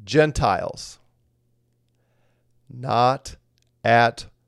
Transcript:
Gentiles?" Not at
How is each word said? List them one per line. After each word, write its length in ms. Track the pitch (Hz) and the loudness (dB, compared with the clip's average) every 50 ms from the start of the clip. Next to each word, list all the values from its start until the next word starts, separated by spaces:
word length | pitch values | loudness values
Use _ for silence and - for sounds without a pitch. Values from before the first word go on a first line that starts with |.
| 107 | -10
Gentiles?" 920 | 98 117 151 156 151 139 - 147 110 95 87 85 85 - - - - - - _ _ _ _ _ _ _ _ _ _ _ _ _ _ _ _ _ _ _ _ _ _ _ _ _ _ _ _ _ _ _ _ _ - | -2 2 2 2 2 0 -2 0 0 0 0 -4 -6 -10 -12 -18 -20 -20 -20 _ _ _ _ _ _ _ _ _ _ _ _ _ _ _ _ _ _ _ _ _ _ _ _ _ _ _ _ _ _ _ _ _ -20
Not 680 | 123 123 123 131 110 117 123 123 135 135 - - - - _ _ _ _ _ _ _ _ - | -18 -12 -8 -4 0 2 2 2 0 -2 -6 -16 -20 -20 _ _ _ _ _ _ _ _ 0
at 420 | 113 117 117 120 117 - - - - _ _ _ | 2 4 4 4 2 0 -4 -16 -20 _ _ _